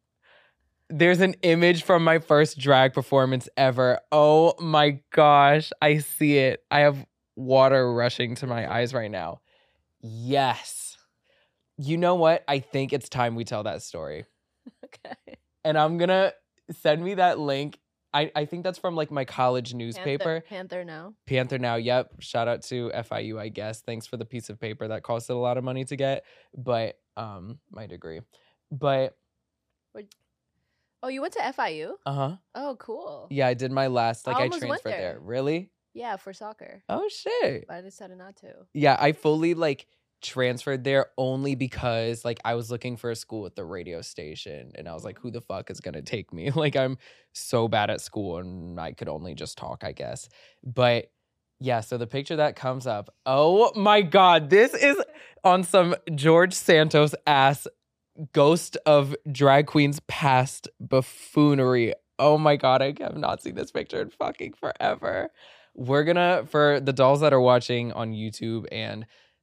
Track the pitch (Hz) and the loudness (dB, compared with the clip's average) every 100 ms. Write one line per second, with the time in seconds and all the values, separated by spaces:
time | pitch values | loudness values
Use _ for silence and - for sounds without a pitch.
0 | _ _ _ _ _ _ _ _ - 151 | _ _ _ _ _ _ _ _ -12 2
1 | 170 175 185 185 175 165 175 170 - 175 | 2 4 2 2 2 4 4 2 2 4
2 | 165 160 - 147 151 139 135 131 131 139 | 4 2 4 4 4 0 4 6 6 2
3 | - 135 131 131 - - 135 123 127 - | 0 2 2 0 -4 0 0 2 2 0
4 | - 151 151 156 165 - 165 151 147 139 | 2 4 6 6 6 2 0 4 2 0
5 | - - 147 143 143 151 151 - 151 151 | -2 4 8 8 6 4 0 0 2 2
6 | 139 - 151 143 131 - _ 147 147 139 | -2 0 2 4 2 0 _ 4 4 2
7 | - _ _ - 127 131 135 131 123 120 | -8 _ _ -12 2 6 6 4 2 0
8 | 120 - 120 123 131 117 76 113 120 123 | -2 -2 -6 -6 -6 -6 -4 -4 -2 -4
9 | 107 95 82 80 _ _ _ _ _ _ | -6 -8 -8 -12 _ _ _ _ _ _
10 | 113 113 120 139 131 113 - - - - | -16 -12 -2 0 0 -2 -8 -14 -16 -18
11 | _ _ _ _ _ _ _ - 139 165 | _ _ _ _ _ _ _ -12 -6 0
12 | 175 180 160 170 - 143 - 139 135 139 | 0 4 4 2 0 -4 -4 -6 -4 -6
13 | - 131 120 117 110 110 104 85 - 85 | -6 -4 -4 -4 -6 -8 -8 -10 -12 -12
14 | 73 78 - _ _ _ 262 _ - - | -12 -12 -16 _ _ _ -20 _ -20 -20
15 | - - - - _ _ 156 156 156 170 | -20 -20 -20 -20 _ _ -2 0 0 0
16 | 175 190 196 - _ _ - 156 160 156 | 2 2 2 -2 _ _ -20 -4 0 0
17 | 180 185 180 139 143 135 147 - _ _ | -2 0 0 0 -4 -4 -6 -12 _ _
18 | _ 147 151 151 147 175 185 180 185 165 | _ -4 -2 -4 -6 -6 -8 -6 -6 -4
19 | 151 147 131 - 127 127 123 120 117 113 | -4 -6 -6 -2 0 0 -6 -10 -10 -10
20 | 147 143 170 160 165 190 190 180 170 156 | -8 -6 -6 -6 -10 -14 -12 -12 -12 -16
21 | 185 - - 131 127 131 120 117 117 127 | -18 -20 -4 -2 -2 -4 -4 -4 0 -2
22 | - - - 117 117 120 - 123 120 110 | -2 -12 -8 -4 -4 -4 -8 -8 -8 -8
23 | 113 110 110 110 107 98 107 113 - 117 | -8 -10 -8 -10 -12 -12 -12 -12 -12 -12
24 | - 120 117 120 - 104 113 107 110 107 | -12 -14 -12 -14 -16 -14 -12 -10 -10 -10
25 | - 117 120 123 123 123 127 131 127 135 | -6 -8 -6 -4 -2 -4 -4 -8 -8 -6
26 | 135 135 - _ _ 131 123 117 110 - | -4 -4 -10 _ _ -12 -4 -2 -4 -10
27 | _ - 110 98 95 139 _ 98 107 87 | _ -14 -14 -14 -16 -18 _ -20 -18 -18
28 | 85 80 - _ _ _ _ 139 143 135 | -16 -16 -18 _ _ _ _ -4 -2 0
29 | 131 - _ _ _ _ _ _ _ 214 | -2 -8 _ _ _ _ _ _ _ -20
30 | 208 _ _ _ _ _ _ _ _ _ | -20 _ _ _ _ _ _ _ _ _
31 | 262 269 311 453 254 277 214 156 175 392 | -10 -8 -8 -6 -6 -4 -6 -6 -10 -10
32 | 139 139 139 185 _ 240 285 233 - 247 | -8 -4 -4 -6 _ -14 -12 -12 -14 -14
33 | 349 143 - 139 127 120 131 135 135 123 | -14 -16 -8 -2 0 0 -4 -2 0 0
34 | 113 117 - 254 262 339 180 359 - 101 | -2 -4 -4 -2 -2 -4 -6 -6 -6 -8
35 | 90 60 87 127 139 165 190 _ _ 226 | -8 -10 -8 -4 -2 -4 -6 _ _ -14
36 | 233 196 196 185 214 220 - 196 - 233 | -12 -12 -14 -18 -20 -18 -20 -18 -8 -6
37 | 415 - 381 480 339 127 - 170 190 - | -6 -8 -6 -2 -2 -4 -12 -18 -18 -20
38 | 190 185 190 _ 180 - _ 151 143 - | -20 -20 -20 _ -20 -20 _ 2 4 6
39 | 147 156 156 156 165 165 156 135 _ _ | 4 2 2 2 2 0 -2 -4 _ _
40 | _ _ - 131 123 120 147 135 131 135 | _ _ -10 -2 -2 -2 -6 -4 0 2
41 | - - 127 131 139 127 131 - 123 117 | 0 -4 -4 -2 -4 -4 -6 -4 -4 -2
42 | 117 113 120 113 113 120 113 120 127 117 | -2 -4 -6 -6 -4 -4 -6 -10 -10 -10
43 | 120 113 - 110 92 - 85 92 87 82 | -10 -10 -10 -12 -12 -12 -12 -12 -12 -12
44 | - - 76 78 - 73 62 - 82 82 | -14 -16 -14 -14 -14 -16 -18 -18 -16 -14
45 | 101 98 120 - - 95 - 92 90 76 | -14 -14 -14 -14 -12 -12 -12 -14 -14 -14
46 | - 113 90 85 110 160 151 139 131 131 | -10 -10 -10 -10 -6 -2 -2 0 -4 -6
47 | _ _ _ - - 123 113 107 104 - | _ _ _ -18 -4 -2 0 0 -2 -4
48 | - 110 95 85 90 90 85 85 80 - | -8 -8 -8 -8 -10 -14 -14 -12 -12 -12
49 | 78 78 87 71 78 - - - - 67 | -10 -10 -12 -12 -14 -14 -14 -12 -12 -12
50 | 62 64 - _ _ _ 127 120 123 117 | -12 -12 -16 _ _ _ -8 0 2 2
51 | - _ _ _ _ _ 131 117 - 123 | -2 _ _ _ _ _ -4 -4 -4 -8
52 | 117 135 139 156 147 - 131 131 123 104 | -6 -8 -6 -2 -2 -2 -6 -6 -6 -6
53 | - _ 131 135 160 196 233 214 202 208 | -8 _ -2 4 4 6 4 2 4 4
54 | 175 196 185 165 143 196 262 - 277 277 | 6 6 8 6 6 6 6 4 2 2
55 | - - - _ 190 185 180 190 175 170 | -4 -12 -20 _ 4 4 4 4 4 0
56 | 175 147 156 165 180 - - 160 156 151 | -4 0 6 6 6 2 4 4 6 4
57 | 151 - 151 139 135 143 - - _ _ | 2 0 2 4 4 2 -8 -18 _ _
58 | _ - 151 156 143 170 - - 156 147 | _ -18 -4 4 4 4 -2 -2 4 4
59 | 139 - 147 135 143 139 151 156 143 147 | 4 -4 -10 2 6 6 4 2 2 0
60 | - - 143 131 131 - - _ 123 131 | -8 -2 2 2 2 -6 -20 _ -2 -2
61 | - - - 151 147 139 127 123 110 - | -2 -10 -4 2 4 4 2 2 0 -4
62 | _ - 147 151 151 147 131 131 139 147 | _ 0 2 4 4 2 2 2 0 -4
63 | - - - - - - - - - - | -10 -6 -6 -6 -8 -10 -8 -8 -8 -8
64 | - - - - - - - - - - | -8 -8 -8 -8 -14 -10 -10 -4 -4 -4
65 | - 87 320 - - - _ - 123 143 | -6 -6 -8 -14 -20 -20 _ -12 -2 0
66 | 156 175 175 175 - 151 147 143 139 131 | 2 2 2 0 0 2 4 2 0 4
67 | 131 143 151 131 123 123 - 120 120 - | 4 4 4 6 6 4 2 -4 -4 -6
68 | 113 107 110 - 117 113 - 110 110 107 | -8 -8 -10 -8 -8 -6 -8 -10 -10 -10
69 | 113 _ _ _ | -14 _ _ _